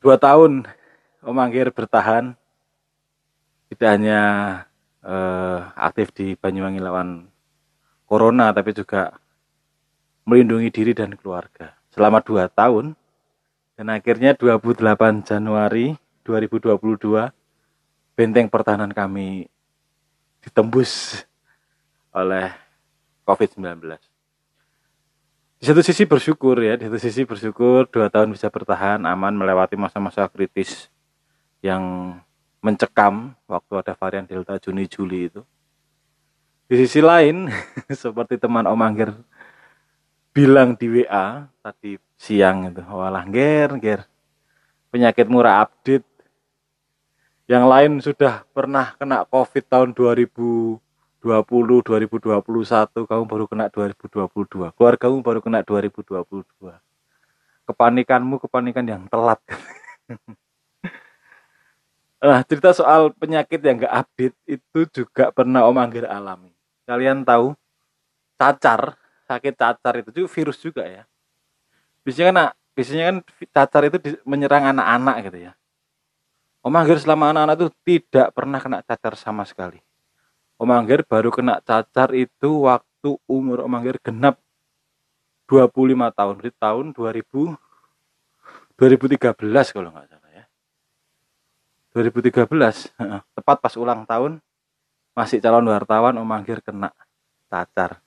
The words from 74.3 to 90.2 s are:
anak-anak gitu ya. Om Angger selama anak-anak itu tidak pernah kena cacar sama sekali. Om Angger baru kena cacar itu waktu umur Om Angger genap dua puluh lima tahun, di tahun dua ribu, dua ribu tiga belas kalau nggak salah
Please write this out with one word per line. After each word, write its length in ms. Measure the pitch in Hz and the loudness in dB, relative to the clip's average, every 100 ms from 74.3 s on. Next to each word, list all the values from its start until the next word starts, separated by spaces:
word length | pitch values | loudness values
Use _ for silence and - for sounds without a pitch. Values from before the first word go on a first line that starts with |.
| 139 139 143 139 | -4 2 2 2
anak-anak 480 | 135 95 117 131 117 98 | 0 0 0 0 -4 -10
gitu 160 | 87 87 | -16 -20
ya. 40 | _ _ _ _ _ _ _ _ _ _ _ | _ _ _ _ _ _ _ _ _ _ _
Om 160 | 120 160 | -2 0
Angger 240 | 156 160 | 2 0
selama 320 | 143 156 151 | 2 0 2
anak-anak 240 | 156 151 160 | 0 0 0
itu 120 | 170 _ - | -2 _ 0
tidak 480 | 175 _ 135 123 - | 0 _ 2 2 -2
pernah 240 | 127 139 | -8 -8
kena 240 | - 101 | -8 -10
cacar 320 | - 117 110 107 | -8 -8 -8 -10
sama 320 | - 107 98 | -12 -10 -10
sekali. 320 | - 90 87 _ _ _ _ _ _ _ _ | -12 -14 -14 _ _ _ _ _ _ _ _
Om 80 | 117 120 | 0 0
Angger 320 | 110 143 156 | 2 -2 0
baru 240 | 110 113 | 0 0
kena 320 | 117 127 107 | -2 -2 -4
cacar 480 | - 113 113 - 131 | -2 -2 -2 -2 0
itu 560 | 131 123 _ 139 151 135 | 0 -4 _ -4 0 2
waktu 480 | 120 _ _ 143 139 | 0 _ _ -8 -8
umur 400 | _ 135 131 120 | _ -4 -4 -6
Om 100 | 123 123 | -6 -6
Angger 160 | 123 127 | -6 -8
genap 400 | - 113 139 - _ _ _ _ _ _ _ _ _ _ _ | -10 0 0 0 _ _ _ _ _ _ _ _ _ _ _
dua 240 | 135 123 | 4 4
puluh 240 | - 131 127 | 2 0 0
lima 160 | 120 | -2
tahun, 240 | - 101 98 | -2 -4 -4
di 80 | 120 | -14
tahun 400 | _ 107 110 151 | _ -4 -4 -8
dua 240 | 131 113 113 | -8 -8 -8
ribu, 400 | - 135 160 156 _ _ _ _ _ _ _ _ - - _ _ | -10 -6 -6 -8 _ _ _ _ _ _ _ _ -20 -20 _ _
dua 120 | 131 | 4
ribu 160 | 127 135 | 4 2
tiga 240 | 135 123 | 0 -2
belas 400 | 113 107 123 131 | -4 -2 0 -2
kalau 160 | 104 87 | -6 -14
nggak 160 | 80 | -16
salah 280 | 71 78 | _ _